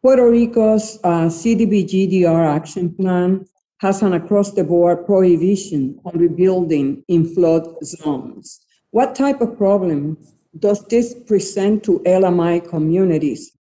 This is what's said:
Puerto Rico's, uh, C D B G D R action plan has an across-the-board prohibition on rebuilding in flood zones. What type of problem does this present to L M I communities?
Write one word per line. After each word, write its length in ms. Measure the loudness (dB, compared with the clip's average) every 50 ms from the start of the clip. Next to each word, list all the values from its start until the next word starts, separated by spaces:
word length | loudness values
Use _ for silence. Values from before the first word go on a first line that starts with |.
Puerto 260 | 4 4 4 6 6 4
Rico's, 680 | 4 4 2 2 2 2 2 4 2 2 0 -4 -10 -4
uh, 280 | -2 0 0 2 0 0
C 240 | -2 -2 0 0 0
D 100 | 2 2
B 180 | 2 2 0
G 240 | 0 0 0 0 0
D 200 | 2 2 2 2
R 180 | 2 2 2 2
action 500 | 2 0 -2 -4 -6 -8 -6 -6 -6 -4
plan 520 | -4 -2 -2 0 0 0 0 0 -2 -4 _ _ _ _ _ _ _
has 240 | -2 -2 0 0
an 100 | 0 0
across-the-board 920 | 0 -2 -2 0 0 0 0 0 -2 -4 -2 0 2 2 4 2 2 0 0
prohibition 920 | 0 2 4 4 4 4 2 2 0 0 -2 -4 -6 -4 -4 -4 -4 -8 -12 _
on 140 | -8 -2 0
rebuilding 840 | 0 0 2 0 0 2 2 0 0 -2 -2 -2 -2 -4 -6 -8 _ -2
in 160 | 0 0 0 0 0
flood 300 | 0 2 2 2 0 -2 -6 -14 -14
zones. 800 | -12 -12 -12 -8 -6 -6 -6 -6 -8 -14 -18 -18 -18 -18 -18 -18 _ _ _ _ _ _
What 240 | 0 0 0 0 0
type 260 | -2 0 0 0 -2
of 160 | -4 -6 -2
problem 600 | 0 2 2 2 2 0 -2 -2 -2 -4 -6 -8 -10 -14 -20 _ _ _ _ _ -4
does 260 | -2 -2 -2 -2 -4 -2
this 260 | -2 0 0 -2 -8 -14 -4
present 580 | 0 0 0 0 -2 -4 -2 0 0 0 0 0
to 180 | -2 -2 0 2
L 220 | 2 2 2 2
M 120 | 2 2 0
I 200 | 0 0 0 -2
communities? 1000 | -4 -6 -6 -4 -2 0 0 0 0 0 0 -2 -2 -4 -6 -8 -12 -18 _ _ _